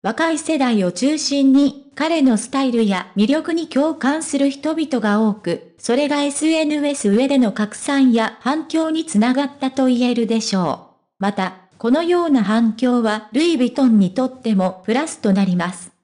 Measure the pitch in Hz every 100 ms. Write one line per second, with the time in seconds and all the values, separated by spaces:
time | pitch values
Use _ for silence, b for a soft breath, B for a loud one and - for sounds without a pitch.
0 | 190 226 330 311 - 311 262 220 180 175
1 | 262 302 - 285 269 269 285 - - -
2 | 311 330 262 220 - 269 269 233 220 185
3 | - - 214 294 320 339 320 269 302 311
4 | 254 302 - 277 277 269 311 320 302 247
5 | 208 208 220 208 - 170 - _ - 240
6 | 285 294 285 277 311 320 311 302 285 285
7 | 202 202 262 277 233 190 214 - - 277
8 | 262 226 220 226 247 311 311 320 320 320
9 | 320 202 226 254 285 277 269 262 262 247
10 | 247 240 226 226 220 190 170 - - _
11 | _ _ 196 202 185 - _ _ 226 285
12 | 339 349 339 269 196 220 233 220 254 247
13 | 226 214 220 240 339 311 247 247 262 220
14 | 180 220 262 254 226 202 185 185 - 240
15 | 320 - 214 190 190 180 170 180 - _